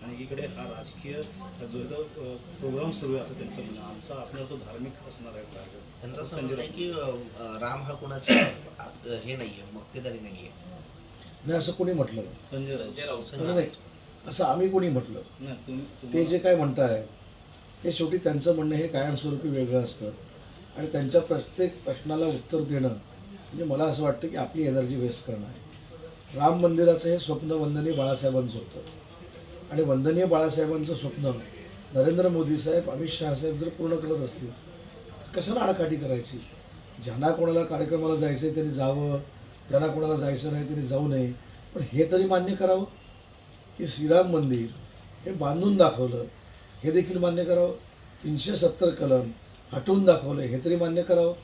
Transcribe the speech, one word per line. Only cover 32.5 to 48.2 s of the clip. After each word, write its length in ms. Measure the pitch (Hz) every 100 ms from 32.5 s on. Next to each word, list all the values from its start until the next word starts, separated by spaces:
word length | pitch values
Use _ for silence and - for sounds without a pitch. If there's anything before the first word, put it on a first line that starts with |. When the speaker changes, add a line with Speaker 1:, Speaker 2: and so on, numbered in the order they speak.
| 151
Speaker 3:
साहेब, 320 | 156 170 170
अमित 180 | 135 160
शहा 280 | - 156 135
साहेब 200 | 156 147
जर 140 | 165
पूर्ण 260 | 165 165 165
करत 300 | 156 156 127
असतील 280 | - 123
तर 840 | - - - - - - - - -
कशाला 200 | 190 233
आडाकाठी 360 | 202 185 160 156
करायची? 460 | 139 127 - 127 - - - - - -
ज्यांना 260 | 120 117 113
कोणाला 340 | 165 165 165
कार्यक्रमाला 520 | 165 151 151 160 160 156
जायचं 300 | 151 135 156
आहे 100 | 156
त्यांनी 180 | 151
जावं, 440 | 135 135 143 147 143 - - - - -
ज्यांना 180 | 139 156
कोणाला 280 | 151 156 151
जायचं 360 | 139 135 147
नाही 160 | 147 139
त्यांनी 200 | 147 131
जाऊ 200 | 135 147
नये, 240 | 135 127 123 - - - -
पण 60 |
हे 300 | 139 127 160
तरी 140 | 185 190
मान्य 300 | 185 180 196
करावं 280 | 185 185 202 - - - - - - - - -
की 100 | 160
श्रीराम 420 | 131 151 170 180
मंदिर 380 | 165 143 123 113 - - - - - 180
हे 60 |
बांधून 460 | 185 143 156 196 196
दाखवलं 460 | 170 - 127 120 - - - - - -
हे 80 | 151
देखील 260 | 170 165 180
मान्य 280 | 175 170 170
करावं, 260 | 175 175 160 - - - -